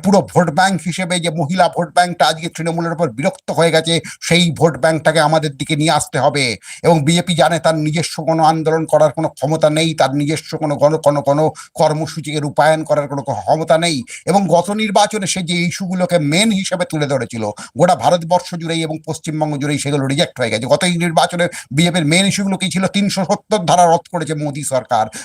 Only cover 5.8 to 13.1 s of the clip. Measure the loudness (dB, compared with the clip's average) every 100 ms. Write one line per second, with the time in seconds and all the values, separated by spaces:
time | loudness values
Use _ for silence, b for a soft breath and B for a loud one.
5.8 | 2 0 0 0 0 2 -2 -4 B B
6.8 | 2 2 4 0 0 2 2 2 0 0
7.8 | 0 -2 -4 -6 -2 2 2 2 0 0
8.8 | 2 2 2 2 -6 -4 -4 0 2 2
9.8 | 0 2 0 2 -2 -2 -6 -6 -4 2
10.8 | 2 2 2 0 0 2 0 B B 0
11.8 | 0 0 -4 -8 -6 -6 -2 2 4 2
12.8 | 0 -2 0